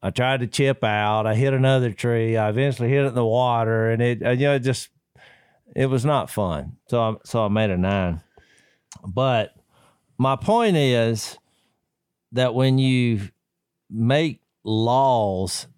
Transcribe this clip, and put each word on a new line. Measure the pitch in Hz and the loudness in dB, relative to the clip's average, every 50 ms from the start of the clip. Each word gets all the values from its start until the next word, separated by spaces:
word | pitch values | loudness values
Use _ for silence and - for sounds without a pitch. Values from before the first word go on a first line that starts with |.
| - | -6
I | 98 | -6
tried | 95 - 123 127 135 131 | -2 0 0 0 0 0
to | 123 110 | -2 -4
chip | - - 139 135 135 - - | -2 0 2 2 2 0 0
out. | 110 107 104 104 104 107 110 107 | 0 0 0 0 0 0 0 0
I | 110 110 | 0 0
hit | 110 131 139 135 | 2 2 0 2
another | 131 131 131 135 131 123 120 98 | 2 2 4 4 2 2 0 -4
tree. | - - 123 120 117 113 113 113 110 | -4 -2 -2 0 0 0 0 0 0
I | 107 107 | 0 0
eventually | 107 117 135 143 127 131 120 117 | 0 0 0 -2 -2 -2 -2 0
hit | 135 143 139 | 2 2 0
it | 139 | 0
in | 117 | 0
the | 123 120 | 0 0
water, | 113 110 123 127 123 120 117 113 113 113 110 110 113 | 2 2 2 2 2 0 0 0 0 0 0 0 0
and | 113 113 | 0 0
it, | 120 120 120 107 - | 0 0 0 0 0
uh, | 117 | 0
you | 123 127 139 | 0 2 2
know, | 143 143 | 2 0
it | 139 | 0
just, | 123 131 127 - - - _ _ _ _ _ - - - - _ _ _ _ _ _ _ - | 0 -2 -4 -4 -6 -14 _ _ _ _ _ -20 -20 -20 -20 _ _ _ _ _ _ _ -4
it | - 135 135 | -2 -2 0
was | 131 127 113 | 0 0 0
not | 147 151 135 92 - | 0 0 0 -2 -4
fun. | - - 104 90 82 71 - 78 - _ _ _ | -4 -4 -2 -2 -2 -4 -6 -10 -14 _ _ _
So | - 120 | -2 0
I, | 117 110 110 - _ | 0 0 -2 -6 _
so | - - 120 110 | -6 -2 -2 0
I | 104 | 0
made | 104 107 110 104 | 2 0 0 0
a | 95 90 | 0 0
nine. | 90 95 98 98 95 90 82 80 - _ _ - _ _ _ _ _ _ _ _ _ _ - - - | 0 0 0 0 0 -2 -4 -6 -8 _ _ -20 _ _ _ _ _ _ _ _ _ _ -20 -18 -14
But | 101 92 110 131 135 127 113 107 - _ _ _ _ _ _ _ _ _ _ _ _ _ _ | -8 -4 -2 0 0 2 0 -2 -2 _ _ _ _ _ _ _ _ _ _ _ _ _ _
my | 127 135 135 | 0 0 0
point | 127 - - 214 233 240 220 185 160 | -2 0 0 2 2 2 2 2 2
is | 143 135 123 120 117 113 117 110 - - - - _ _ _ _ _ _ _ _ _ _ _ _ _ _ _ _ _ _ - | 2 2 2 2 2 0 0 -2 -6 -10 -14 -18 _ _ _ _ _ _ _ _ _ _ _ _ _ _ _ _ _ _ -4
that | 120 127 127 113 | -2 -2 0 0
when | 123 131 131 131 131 | 0 2 2 2 2
you | 135 131 131 127 123 120 117 104 98 98 _ _ _ _ _ _ _ _ _ _ _ _ | 2 2 2 2 2 0 0 -2 -4 -8 _ _ _ _ _ _ _ _ _ _ _ _
make | - 110 113 117 131 147 165 156 - - _ _ _ _ _ | -6 -2 0 2 2 2 0 -2 -4 -8 _ _ _ _ _
laws | - 110 110 113 113 120 131 135 135 127 120 107 101 95 92 95 92 - - - - _ | -4 -2 0 0 0 2 2 2 2 2 2 0 0 -2 -2 -4 -4 -6 -10 -12 -14 _